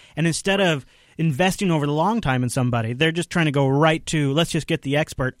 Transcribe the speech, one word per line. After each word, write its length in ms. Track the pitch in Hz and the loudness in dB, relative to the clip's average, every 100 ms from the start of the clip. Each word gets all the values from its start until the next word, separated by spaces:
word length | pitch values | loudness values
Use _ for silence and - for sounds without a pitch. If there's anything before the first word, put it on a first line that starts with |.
| - - | -12 -2
And 80 | 165 | -2
instead 320 | - 190 196 | -2 -2 2
of 260 | 185 147 - _ _ - | 2 0 -4 _ _ -4
investing 500 | 165 131 185 - 196 | -2 2 0 0 0
over 140 | 160 147 | 0 0
the 40 | |
long 280 | 147 180 233 | 0 0 0
time 200 | 147 127 | 0 0
in 60 | 123 | 0
somebody, 440 | 135 123 117 113 | 0 0 -2 -4
they're 180 | 123 160 | 0 0
just 180 | 165 160 | 0 -2
trying 160 | 175 156 | 0 0
to 60 | |
go 160 | 139 135 | 2 2
right 360 | 139 160 160 - | 4 4 2 -2
to, 260 | 160 143 | -2 0
"Let's 180 | 143 170 | 0 0
just 140 | 160 - | -2 -4
get 140 | 165 | -4
the 140 | 139 147 | -2 -2
expert. 380 | 160 - 127 - | -2 -4 -4 2